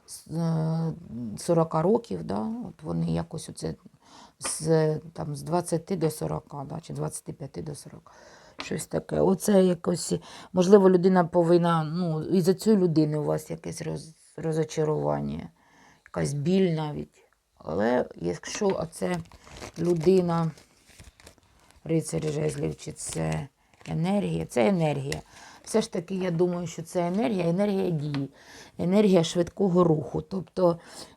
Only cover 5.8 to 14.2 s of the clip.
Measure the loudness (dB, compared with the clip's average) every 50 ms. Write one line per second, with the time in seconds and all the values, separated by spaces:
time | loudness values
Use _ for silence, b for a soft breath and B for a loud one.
5.8 | -4 -4 -4 -2 -2 -2 -2 -4 -6 -6 -6 -6 -8 _ -12 -14 -12 -10 -12 -12
6.8 | -12 -10 -8 -8 -6 -6 -8 -10 -12 -12 -12 -12 -14 -12 -12 -12 -12 -10 -12 -12
7.8 | -14 -18 -20 -20 B B B B B B B B B B B B -10 -8 -6 -6
8.8 | -6 -4 -4 -4 -4 -2 0 2 4 4 4 2 4 4 6 6 6 6 4 0
9.8 | -2 -2 -2 -2 -2 -4 -4 -4 B B B B B B 0 2 6 8 8 10
10.8 | 10 8 6 6 6 6 4 4 4 4 4 4 6 6 6 6 6 4 2 2
11.8 | 0 -2 -2 -2 -2 -2 -2 -2 -2 0 2 4 4 4 2 2 4 4 4 4
12.8 | 4 4 4 4 2 2 2 0 0 -2 -2 -2 -4 -6 -10 -10 -10 -10 -10 -8
13.8 | -8 -8 -8 -8 -10 -14 -20 _